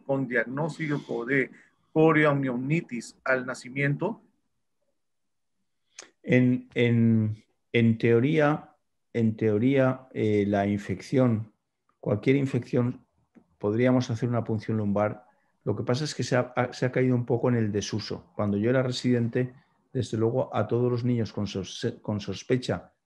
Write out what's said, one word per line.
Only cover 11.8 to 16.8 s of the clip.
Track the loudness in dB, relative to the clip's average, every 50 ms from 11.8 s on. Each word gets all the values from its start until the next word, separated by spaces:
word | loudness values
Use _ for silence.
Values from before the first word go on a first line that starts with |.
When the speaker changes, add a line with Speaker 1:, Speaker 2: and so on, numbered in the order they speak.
| _ _ _ _
Speaker 2:
cualquier | -4 -4 -4 0 2 2 2
infección, | 2 2 0 -2 -4 -4 -2 0 0 0 0 -2 -6 -12 _ _ _ _ _ _ -20 _ _ _ _
podríamos | -2 -2 2 2 4 4 4 2 2 0
hacer | -2 -2 -2 -2
una | -2 -2 -2
punción | -2 -4 -4 -2 -2 -2 -2
lumbar. | 0 0 0 2 0 0 -2 -6 -12 _ _ _ _ _ _ _ _
Lo | -4 -4
que | -2 -2
pasa | -2 -2 -2 -2
es | -6 -6
que | -6 -4
se | 0 0
ha, | 0 0 0 -2
ha, | -2 -4 -4 -2
se | -4